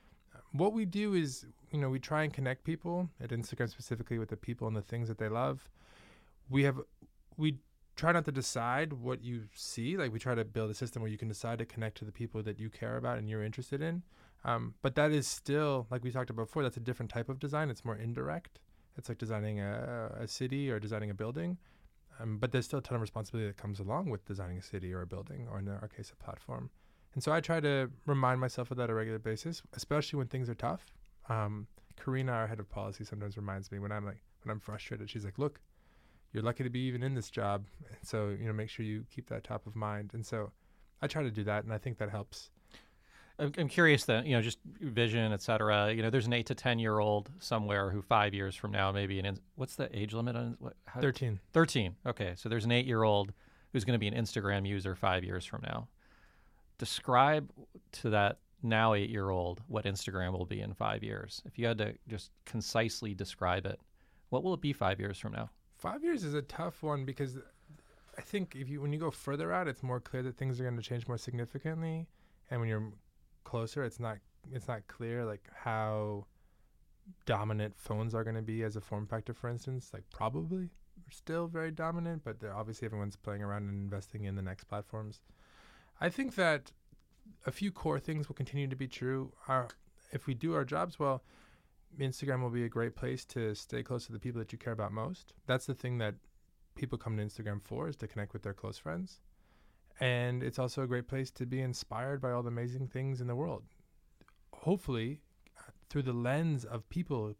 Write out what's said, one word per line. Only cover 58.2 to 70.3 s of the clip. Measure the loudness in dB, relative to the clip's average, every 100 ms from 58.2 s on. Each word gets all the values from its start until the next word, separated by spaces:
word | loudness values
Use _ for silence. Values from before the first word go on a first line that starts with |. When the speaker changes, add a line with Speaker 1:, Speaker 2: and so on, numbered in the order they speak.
| 6 4 _ -4
Speaker 2:
now | 2 6 6
eight-year-old | 6 4 0 2 2 0 -2 -4
what | -2 0
Instagram | -2 -2 0 0
will | 0
be | -2 -2
in | -4
five | -2 0 0
years. | -4 -6 -8 -12 -10
If | -2
you | 0
had | 2
to | 0 -4 -8
just | -10 -10 -18
concisely | -6 -4 0 2 2 0 -4
describe | -4 -6 0 2 2
it, | 0 -6 -12 _ _ -20 -2
what | 0
will | 2
it | 2
be | 0
five | 2 2 2
years | -2 -4
from | -6
now? | -6 -8 -10 _ -8
Speaker 1:
Five | -6 -2
years | 0 0
is | 0
a | -2
tough | -2 -4 -6 -4
one | -2 0 -2
because | -2 -4 -6 -12 -20 -20 -20 -20 -20 -18 -14
I |
think | -4 -2 -2 -4
if | -4
you, | -2
when | 0
you | 0
go | 0
further | -2 -2 -2 2
out, | 2 0
it's | -2
more | -2 -2
clear | -2 -4
that | -4